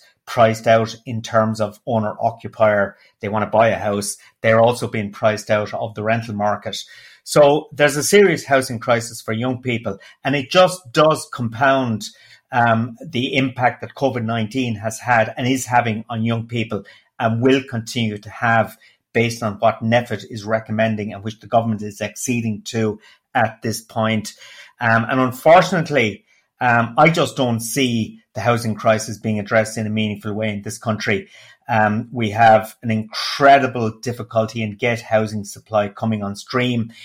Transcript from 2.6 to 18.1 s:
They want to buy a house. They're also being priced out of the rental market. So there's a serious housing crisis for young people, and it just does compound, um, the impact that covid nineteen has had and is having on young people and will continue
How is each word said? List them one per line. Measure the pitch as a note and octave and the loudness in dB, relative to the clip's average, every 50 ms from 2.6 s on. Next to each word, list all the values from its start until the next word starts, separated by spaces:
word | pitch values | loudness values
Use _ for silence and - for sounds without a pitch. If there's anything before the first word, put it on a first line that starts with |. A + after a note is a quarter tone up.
| A2 G#2+ G#2 G2+ G2 F#2+ - _ _ _ _ _ | 2 2 4 2 0 -2 -4 _ _ _ _ _
They | - G2+ | -8 -6
want | G#2 A2 G#2 | -4 -4 -2
to | G2+ - | 0 2
buy | A2 A#2 A2+ | 2 4 2
a | G2 E2+ | 2 0
house. | G2+ G#2+ G2+ G2+ G2+ - - - - - _ _ | -2 -4 -4 -4 -4 -6 -10 -12 -18 -20 _ _
They're | - A2+ A2+ A2+ | 0 2 4 6
also | A2+ A#2+ A#2+ A#2+ B2+ | 4 4 2 0 -6
being | G#2+ - A2 G#2 G2+ | -6 -4 -6 -6 -6
priced | G2+ - A#2+ A2 G#2+ G#2 - - | -4 0 0 0 0 0 -2 0
out | A2 G#2+ G#2 G2+ - | 0 0 0 -4 -6
of | - A#2+ A2 G#2+ | -8 -8 -8 -8
the | A2+ G#2 | -6 -2
rental | A2 A#2 A#2 A2+ A#2 G#2 | -2 -2 -2 -2 -6 -4
market. | G#2 G#2 G#2 G2+ - - A2 G2 - - - - - - - - _ _ | -2 -2 -2 -2 -2 -6 -10 -10 -10 -12 -16 -20 -20 -20 -20 -20 _ _
So | - - D3+ D3 C#3+ D3 D3+ - - - | 2 4 6 6 6 6 2 -2 -6 0
there's | C3+ D3 D3 C3+ | 2 2 2 2
a | D3+ C3 | 0 0
serious | - G3+ G#3 G3+ F3+ D#3+ - - | 4 6 6 6 6 4 0 0
housing | - C#3 C3 B2+ - A#2+ A2+ | 2 2 2 2 -2 -6 -6
crisis | - B2+ A#2+ A#2 A2+ - - - | 0 0 0 0 0 -4 -12 -10
for | - - A2 | -8 -6 -4
young | A2 A#2+ C3 C3 A#2+ | -2 -2 -4 -4 -4
people, | - B2+ A#2 A2 A#2+ - - - - - - _ - | -4 -4 -4 -4 -4 -6 -8 -10 -14 -20 -20 _ -4
and | C#3 C#3 | -2 -2
it | D3 C3 - | -2 -2 2
just | - F#3 F#3 F3 F3 - - B2 - | 4 4 4 4 2 -4 -12 -2 2
does | D#3 D3+ D#3 D3+ C#3+ - - - | 4 4 4 4 0 -4 -10 -8
compound, | - A#2+ A2+ A2+ A2 C#3 C3+ C3+ C3+ C3 A#2+ A2 G2+ - - - _ _ - - _ _ _ | -6 -6 -6 -2 0 2 2 4 2 0 0 -2 -4 -6 -10 -16 _ _ -20 -20 _ _ _
um, | C3 B2 A#2+ A#2 A2+ A2+ A2+ B2+ - - - | 0 2 2 4 2 2 0 -4 -8 -12 -14
the | - - A#2+ B2+ C3+ D3 | -6 -4 -4 -4 0 0
impact | C3+ C3+ C3 - B2+ B2+ A#2+ - - | 0 0 -2 -2 0 -2 -2 -2 -4
that | B2 - - | -10 -16 -4
covid | - C#3+ C3+ A2+ A#2+ A2+ | -2 -2 -2 0 -2 -4
nineteen | A2+ A#2 A#2 A2 G2+ A#2+ C3+ B2+ A#2+ A2 | -4 -2 -4 -4 -4 -4 -4 -4 -4 -4
has | G2 G#2 A2 - - | -6 -6 -8 -8 -6
had | - B2+ A#2+ A#2 A2 A2 - | -2 2 2 2 2 0 -2
and | D3+ B2+ | -4 -2
is | B2 C3+ B2+ - | -2 -2 -2 -2
having | A#2 B2 B2 A#2 A#2 G#2+ A2 A2 | 0 2 2 2 2 -2 -4 -6
on | - A#2+ A2+ A2+ | -6 -6 -4 -2
young | A#2 A#2 A#2 A2+ | -2 -2 -2 -4
people | A#2 A#2+ A#2 A2 A2+ A2 G2 - - - _ _ _ _ - | -6 -6 -6 -4 -4 -6 -8 -8 -12 -20 _ _ _ _ -4
and | B2+ A2+ A2+ A2+ | -2 0 0 2
will | A#2+ C3 C3+ C#3 C3 | 4 4 4 4 2
continue | - B2 A2+ A2+ - - B2 A2+ G#2+ | -4 -8 -8 -8 -6 -4 -2 -2 -2